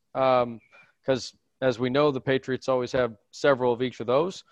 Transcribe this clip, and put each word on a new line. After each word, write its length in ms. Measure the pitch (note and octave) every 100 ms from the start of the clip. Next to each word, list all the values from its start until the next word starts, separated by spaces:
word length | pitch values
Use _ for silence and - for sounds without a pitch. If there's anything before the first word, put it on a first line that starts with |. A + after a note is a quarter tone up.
| _ C3+
um, 440 | C3 B2+ A#2+ A2+ _ - _ _ -
'cause 280 | C3 - - _ _
as 180 | C3 A2+
we 100 | B2+
know, 220 | C3 D3+
the 100 | C3
Patriots 480 | C#3 C3+ - B2+ -
always 220 | C3 B2
have 240 | C3 A#2+ G#2+ _
several 420 | - D3 C3 B2+
of 80 | A#2
each 180 | B2+ -
of 60 | A2+
those. 380 | C3 F3+ - -